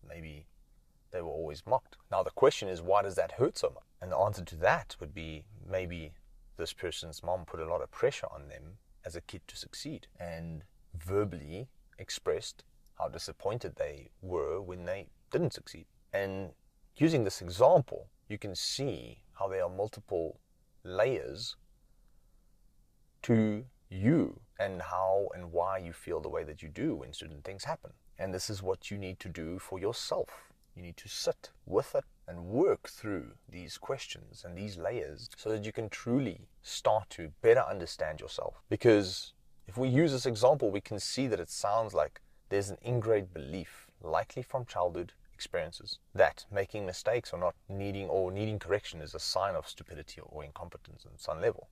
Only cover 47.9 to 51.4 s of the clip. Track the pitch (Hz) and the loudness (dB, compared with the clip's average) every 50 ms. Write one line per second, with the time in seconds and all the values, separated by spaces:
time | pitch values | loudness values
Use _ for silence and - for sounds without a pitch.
47.9 | 98 98 98 87 73 95 95 90 92 98 107 110 107 101 - 85 92 104 - - | -2 -4 -2 2 2 2 2 2 0 0 -2 0 -2 -4 0 0 0 0 0 -4
48.9 | - 82 76 76 - 80 - - - - 95 98 92 80 76 - - - - - | -10 -10 -10 -8 -8 -6 -4 0 0 2 2 2 0 -2 -4 -4 -6 -6 -6 -6
49.9 | 87 73 71 - - - - - - 73 76 73 76 - 87 87 - - - - | -12 -12 -12 -12 -14 -16 -16 -14 -12 -12 -12 -12 -12 -12 -14 -12 -12 -16 -18 -16
50.9 | - - - 69 67 76 - - 80 80 | -20 -18 -18 -20 -18 -12 -6 -6 -4 2